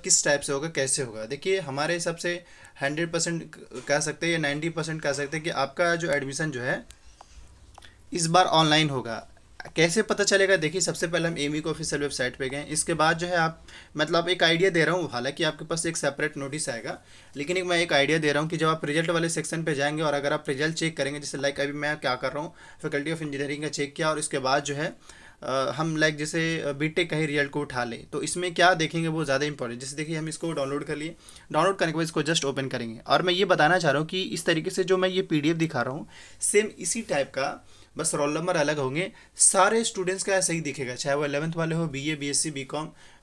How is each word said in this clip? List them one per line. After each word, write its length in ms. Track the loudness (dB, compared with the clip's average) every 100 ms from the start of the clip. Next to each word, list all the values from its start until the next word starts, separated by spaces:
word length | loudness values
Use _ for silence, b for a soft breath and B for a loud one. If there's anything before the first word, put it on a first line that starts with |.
किस 220 | 2 2 4
टाइप 160 | 2
से 120 | 2
होगा, 160 | -2 -2
कैसे 340 | -2 0 0
होगा। 220 | -2 -8 -8
देखिए, 340 | -6 0 0
हमारे 340 | 0 -2 -2
हिसाब 220 | 0 -2 -4
से 280 | -4 -4 -8 B B -4
हंड्रेड 300 | -4 -2 -2
परसेंट 440 | -2 -2 -4 -6 -16 -14 -8 0
कह 120 | 0
सकते 260 | 0 -2 -2
हैं 80 |
या 60 | 0
नाइंटी 300 | 0 -2 -4
परसेंट 320 | -4 -6 -4
कह 120 | -2
सकते 240 | -2 -2 -4
हैं 60 |
कि 60 | -4
आपका 460 | -2 -2 0 0 2
जो 160 | 0
एडमिशन 400 | -2 -2 -4 -4
जो 100 | -4
है 240 | -2 -4 -6 B B B B B B B -20 B B B -8
इस 140 | -4 4
बार 180 | 4 6
ऑनलाइन 440 | 6 6 6 4
होगा। 380 | 0 -6 -8 -10 -20 -20 -16 -6 2
कैसे 260 | 2 4
पता 220 | 0 2
चलेगा? 320 | 4 4 6 4
देखिए, 260 | 2 -2
सबसे 260 | -2 -2 -2
पहले 200 | 0 0
हम 100 | -2
एमयू 240 | -2 -2
के 80 | -4
ऑफिशियल 320 | -6 -4 -2
वेबसाइट 340 | -2 -2 -4 -4
पे 140 | -6
गए, 140 | -6
इसके 300 | -6 -4 0
बाद 240 | 2 4 2
जो 100 | 0
है 80 | 2
आप, 320 | 2 -2 B B B -2
मतलब 320 | 2 2 2
एक 140 | 2
आइडिया 260 | 4 4 4
दे 160 | 4 4
रहा 100 | 2
हूँ, 160 | -2
हालांकि 320 | -4 -4 -2
आपके 220 | -2 -2 -6
पास 200 | -4 -2
एक 120 | -2
सेपरेट 400 | -2 -2 -4 -4
नोटिस 320 | -8 -6 -6
आएगा, 320 | -6 -8 -10 -14 B B -8
लेकिन 220 | -4 -2
एक 60 |
मैं 160 | 0 2
एक 140 | 4
आइडिया 240 | 4 4 4
दे 140 | 4
रहा 100 | 2
हूँ 80 | 0
कि 80 | 0
जब 100 | 2
आप 180 | 2 0
रिजल्ट 240 | 0 2
वाले 200 | 2 0
सेक्शन 340 | -2 -4 -4
पे 120 | -2 0
जाएंगे 280 | 0 0
और 100 | 0
अगर 200 | 0 0
आप 120 | -2 -2
रिजल्ट 260 | -2 0 0
चेक 220 | -2 -2
करेंगे, 220 | -4 -4
जैसे 180 | -8 -4
लाइक 220 | -2 -2
अभी 140 | -4
मैं 240 | -2 -4 -2
क्या 180 | -2 -2
कर 160 | -2
रहा 120 | -4
हूँ, 100 | -8 -12 B B -4
Faculty 280 | -2 -2
of 40 | -4
Engineering 440 | -4 -4 -4 -4
का 60 | -4
चेक 280 | -4 -4 -2
किया 140 | -2
और 100 | 0
इसके 200 | -2 -2
बाद 240 | 2 2
जो 120 | 0 -4
है, 220 | -4 -8 B B B B
अ, 280 | -4 0 0 0
हम 220 | -2 2
लाइक 200 | 2 0
जैसे, 440 | -2 -2 0 -2
अ, 100 | -4
बीटेक 380 | -2 -2 0 0
का 80 | 0
ही 80 | 0
रिजल्ट 240 | 0 0
को 120 | -2
उठा 220 | -4 -4
ले, 140 | -4 -6
तो 240 | -8 -6
इसमें 320 | -4 -4 -2
क्या 200 | 4 6
देखेंगे 340 | 6 2 -2 -2
वो 180 | -2 0
ज़्यादा 200 | 0 0
इंपॉर्टेंट। 360 | -4 -6 -6
जैसे 140 | -8 -8
देखिए, 220 | -6 -4
हम 120 | -6
इसको 240 | -6 -4
डाउनलोड 300 | -2 -2 -4
कर 120 | -4 -6
लिए, 200 | -6 -10 B B B
डाउनलोड 260 | 2 2 2
करने 140 | 0
के 40 | 0
बाद 80 |
इसको 200 | -2 0
just 220 | 0 0 0
ओपन 220 | -2 -4
करेंगे 320 | -4 -6 -6 2
और 140 | 2
मैं 120 | 4
ये 120 | 2 4
बताना 340 | 6 6 6
चाह 120 | 4
रहा 80 | 2
हूँ 80 | 2
कि 140 | -4
इस 240 | -4 -4 0
तरीके 240 | 0 0
से 140 | -2
जो 140 | 2 4
मैं 120 | 2
ये 120 | 0
पीडीएफ़ 360 | 0 2 2 2
दिखा 240 | 0 0
रहा 120 | -2
हूँ, 140 | -4 -10 B B B
सेम 260 | 0 2 2 -2
इसी 220 | -6 -4
टाइप 280 | -2 -2 -2
का, 380 | -2 -4 -6 -14 b b -6
बस 180 | -2 0
रोल 180 | 0
नंबर 240 | 0 0 2
अलग 200 | 2 2
होंगे। 340 | 0 -2 -4 -8 B 2
सारे 480 | 4 8 6 6
स्टूडेंट्स 400 | 0 -2 -2 -2
का 100 | 2
ऐसा 200 | 2 2
ही 80 | 0
दिखेगा, 340 | -2 -4 -6 -4
चाहे 200 | 0 0
वो 100 | 0
इलेवंथ 280 | -2 -2 -2
वाले 200 | -2 0
हो, 120 | -2
बीए, 280 | -4 -4 -4
बीएससी, 360 | -2 -2 -2
बीकॉम, 380 | -4 -6 -6 -6 -12 B B